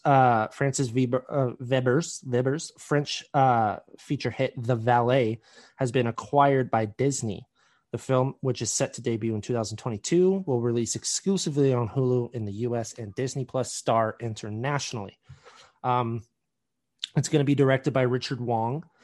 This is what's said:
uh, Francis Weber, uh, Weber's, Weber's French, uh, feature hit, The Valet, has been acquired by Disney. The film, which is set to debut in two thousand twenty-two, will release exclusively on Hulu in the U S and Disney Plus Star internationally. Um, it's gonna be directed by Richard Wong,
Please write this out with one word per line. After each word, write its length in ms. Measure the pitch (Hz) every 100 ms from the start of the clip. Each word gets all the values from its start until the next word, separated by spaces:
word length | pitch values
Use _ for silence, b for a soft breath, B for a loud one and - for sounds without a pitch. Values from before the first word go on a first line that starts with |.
| 151
uh, 420 | 135 127 113 107
Francis 420 | - 139 131 131
Weber, 340 | 120 127 127 -
uh, 220 | 143 127 -
Weber's, 640 | 123 131 127 131 170 - 131
Weber's 460 | 120 127 147 - -
French, 440 | - 147 143 - -
uh, 420 | 147 135 117 110 95 - -
feature 320 | - 143 123
hit, 240 | 120 131 -
The 180 | 117
Valet, 680 | 120 113 120 120 135 113 113 b b b b
has 160 | 131
been 140 | 127 117
acquired 640 | 113 - 143 143 135 131
by 160 | 113 110
Disney. 600 | - 135 135 113 90 - _ _ _ _
The 60 | 113
film, 380 | - 131 131 -
which 220 | 135 123
is 80 | 117
set 220 | - 135
to 80 | -
debut 320 | 120 113 113
in 80 | 107
two 100 | -
thousand 240 | 123 104 107
twenty-two, 680 | 127 104 - 170 185 196 190
will 160 | 123
release 340 | 120 117 113 -
exclusively 800 | - - - 190 175 143 135
on 140 | 127 113
Hulu 440 | 135 127 123 120
in 100 | 120 107
the 60 |
U 220 | 101 120
S 200 | 117 110
and 200 | - 107
Disney 300 | 95 131 143
Plus 280 | 127 131 120
Star 440 | - - 113 110 -
internationally. 1000 | 117 110 110 107 131 143 - 117 98 _ b b b b b b
Um, 380 | 123 123 117 113 - _ _ _ _ _ _ _ - -
it's 120 | 135
gonna 160 | 156
be 100 | 139
directed 380 | 139 135 135 143
by 100 | 135
Richard 380 | 127 127 131 131
Wong, 420 | 120 113 113 143 - b